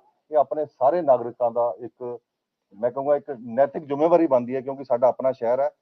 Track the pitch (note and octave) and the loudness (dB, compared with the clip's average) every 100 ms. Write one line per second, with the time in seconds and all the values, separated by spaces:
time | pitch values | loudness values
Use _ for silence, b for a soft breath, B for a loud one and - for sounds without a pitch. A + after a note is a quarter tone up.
0 | _ _ _ D3+ C3+ D3+ D3+ - C3+ F3+ | _ _ _ 0 0 -2 -6 0 2 2
1 | D3 B2 A#2+ - A#2+ A#2 A#2+ - A#2+ - | 4 2 2 -2 -2 0 -2 -4 -12 -12
2 | B2 A#2+ _ _ _ _ _ G2+ A#2+ C3 | -12 -12 _ _ _ _ _ -6 -4 -2
3 | C#3 C#3+ C#3+ A#2+ A#2+ A2+ C#3+ F3 C#3+ C#3+ | 0 -2 -2 -12 -4 0 0 -2 -6 0
4 | E3 E3+ E3 B2+ A#2+ C3+ C3 C3+ C3+ A#2+ | 4 4 4 2 0 -6 -6 -10 -4 2
5 | B2 - C3 B2 A#2 C3 C#3+ - | 2 2 -2 -2 -2 0 -2 -6